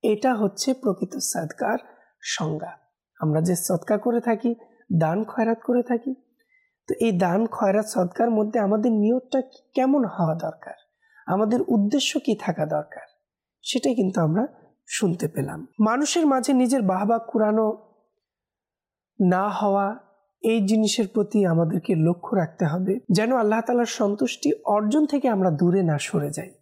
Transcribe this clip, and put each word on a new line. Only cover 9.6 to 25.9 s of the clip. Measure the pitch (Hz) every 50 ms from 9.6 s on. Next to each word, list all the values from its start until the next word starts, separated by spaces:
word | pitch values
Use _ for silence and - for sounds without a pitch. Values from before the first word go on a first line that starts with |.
| _ _ _
কেমন | - 254 262 277 294 247
হওয়া | 190 - - 175 160 156
দরকার, | 165 160 160 - - - - - - _ _ _ _ _ _ _ - -
আমাদের | - 180 196 214 214 220 247 392 -
উদ্দেশ্য | 247 220 202 208 208 285 269 - - 302
কি | - - 220 214
থাকা | - - 170 - 156
দরকার, | 151 160 151 151 - - - - - _ _ _ _ _ _ _ _ _ _ _
সেটাই | - - 247 - - 247
কিন্তু | 220 202 185 190 -
আমরা | 165 151 160 190 240 302 - - _ _ _ _ _ -
শুনতে | - - - 185 165 175 - 156
পেলাম। | - - 135 139 151 160 - - _ -
মানুষের | 214 220 226 254 302 285 - 349 330
মাঝে | 294 277 262 240 - 277
নিজের | 254 254 240 254 277 196
বাহবা | 185 185 185 202 208 233 233
কুড়ানো | 226 - - 262 214 214 214 220 220 214 226 220 - _ _ _ _ _ _ _ _ _ _ _ _ _ _ _ _ _ _ _ _ _ _ _ _ _ _ _
না | 202 180 180 180 196 208
হওয়া, | 190 - - 202 196 196 196 196 220 254 - _ _ _ _ _ _ _ -
এই | 226 226 233 196
জিনিসের | 190 220 220 220 208 - - 220 190 -
প্রতি | 220 208 208 - 214 202
আমাদেরকে | 180 165 165 170 160 - 180 - - 196
লক্ষ্য | 160 156 165 175 175 - - -
রাখতে | 196 165 156 - - 190
হবে, | 156 147 180 185 185 190 247 - _
যেন | 202 175 214 226 262
আল্লাহ | 254 226 208 214 226
তাআলার | 226 233 247 240 240
সন্তুষ্টি | 226 - - 220 202 202 208 269 240 - - - 285 302 - -
অর্জন | - 208 208 214 208 226 302 302
থেকে | 294 - 285 262 262
আমরা | 226 196 190 185
দূরে | 160 143 175 175 175 196 190
না | 165